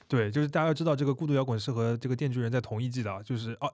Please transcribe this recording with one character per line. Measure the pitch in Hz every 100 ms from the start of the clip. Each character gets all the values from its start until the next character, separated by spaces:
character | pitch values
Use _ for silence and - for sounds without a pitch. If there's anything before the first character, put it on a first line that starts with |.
| -
对， | 127 104
就 | 135
是 | 147
大 | 156
家 | 160
要 |
知 | 151
道 | 165 139
这 |
个 | 139
孤 | 131 151
独 |
摇 | 139
滚 | 131 110
是 | 139
和 | 117 117 117
这 | 123
个 | 123
电 | 143
锯 | 123
人 | 117
在 | 123
同 | - 110
一 | 123
季 | 123
的 | 104
啊， | 95
就 | 104 120
是， | 113 113
哦， | 143